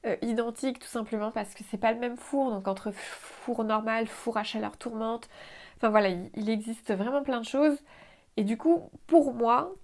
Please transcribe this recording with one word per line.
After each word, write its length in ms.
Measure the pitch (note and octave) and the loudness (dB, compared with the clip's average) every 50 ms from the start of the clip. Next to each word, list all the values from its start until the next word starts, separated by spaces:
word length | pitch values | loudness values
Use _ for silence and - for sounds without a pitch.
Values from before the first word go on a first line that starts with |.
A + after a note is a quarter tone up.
| - | -2
euh, 100 | A#3 F#3+ - | -2 -2 -2
identique, 580 | - A#3 A3+ A3+ A#3 A#3 A3+ - - C4+ B3 - | -2 -2 0 0 -2 -2 -4 -4 -4 -4 -4 -4
tout 80 | - - | -12 -8
simplement 420 | - A#3 A3 - A3+ G#3+ G#3 A3 | -6 -6 -4 -4 -4 -4 -4 -2
parce 240 | A3+ A3 G#3 - - | -4 -4 -6 -6 -10
que 80 | - G#3 - | -16 -10 -10
c'est 80 | - G3 | -6 0
pas 140 | A#3 A3+ | 2 0
le 80 | A3+ A#3 | 2 2
même 160 | B3 A#3+ A#3+ | -4 -6 -6
four. 340 | B3 - - - C4+ C4+ B3+ | -8 -8 -2 0 0 2 2
Donc 160 | A3 G3 F#3+ | 0 -2 -2
entre 240 | G3+ G3 G3 - G#3 | -4 -4 -2 -4 -8
four 720 | G3+ - - - - - - - - - - - A#3+ - | -8 -8 -12 -12 -14 -14 -16 -18 -18 -12 -6 -4 -2 -2
normal, 460 | A3 G#3+ A3 G#3+ A3 A3+ A3+ A3+ A#3 A3 | 0 0 0 0 0 0 0 0 0 -2
four 300 | - - - A#3+ A3+ G#3+ | -6 -6 -6 -2 -2 -2
à 40 | |
chaleur 340 | G#3+ - - A3 G#3+ G#3 - | -4 -2 -4 -4 -4 -6 -8
tourmente, 520 | - - A#3+ A3+ A3 A3 A3+ A3+ A#3 - - - - - - - - - - - | -8 -10 -8 -6 -4 -4 -4 -4 -6 -8 -16 -20 -20 -20 -20 -20 -20 -20 -20 -6
enfin 140 | - - A3 | 0 0 6
voilà, 180 | G#3 G#3+ G#3 F#3+ | 6 6 6 6
il, 240 | F3+ F3 F3+ - - | 2 0 -6 -8 -6
il 160 | - G#3 G#3+ | -4 -2 0
existe 420 | A3+ G#3 G#3+ A3+ A3+ - - - | 0 -2 -2 -6 -10 -8 -2 -2
vraiment 300 | G#3 F#3+ G3+ A#3+ C4+ C#4+ | -2 0 0 0 0 0
plein 160 | C#4 C#4 B3+ A#3 | 0 0 -2 -2
de 80 | A#3 | -4
choses. 320 | - - C4+ D4 D4+ C#4+ C#4+ - - - - - - - _ _ _ _ | -2 2 6 6 6 6 2 -4 -18 -20 -20 -20 -20 -20 _ _ _ _
Et 60 | - | -2
du 140 | G#3 G3+ A#3 | 0 0 0
coup, 340 | A3+ - D#4+ E4+ E4+ - - - - - | 2 4 4 4 4 2 -8 -20 -20 0
pour 280 | - D#4+ E4 C#4+ C#4 A#3+ | 8 8 8 8 6 0
moi 380 | A#3 A#3 A3+ A#3+ C4 D#4+ F#4 F#4+ - | 0 4 4 4 4 2 -2 -8 -14